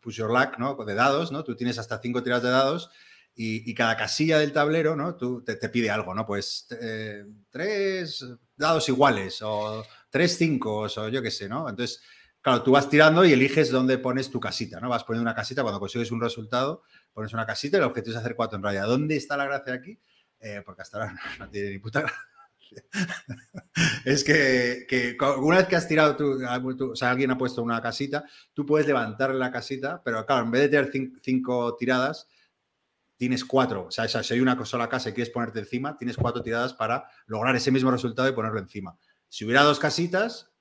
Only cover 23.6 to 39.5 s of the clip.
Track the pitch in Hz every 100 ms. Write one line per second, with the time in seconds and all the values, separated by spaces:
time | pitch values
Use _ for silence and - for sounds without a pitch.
23.6 | - - 165 107 131 143 139 156 139 127
24.6 | 123 127 - 127 120 120 139 135 143 180
25.6 | 185 175 165 156 151 143 147 135 127 123
26.6 | 131 131 131 113 123 127 135 127 127 127
27.6 | 117 117 117 113 139 147 147 - _ -
28.6 | 139 151 147 135 110 107 131 131 127 123
29.6 | - 135 135 175 - 113 104 131 117 123
30.6 | 143 147 135 135 131 - - 131 127 123
31.6 | 120 117 123 127 135 156 - _ _ _
32.6 | _ _ _ _ _ _ 123 123 - 131
33.6 | 127 101 90 - 113 120 104 120 131 127
34.6 | 113 123 117 127 120 107 117 117 117 110
35.6 | 101 123 143 - 120 113 123 120 117 117
36.6 | 127 127 110 127 - _ _ 107 123 127
37.6 | 131 131 131 123 123 110 131 120 110 107
38.6 | 92 104 95 - _ _ _ - 107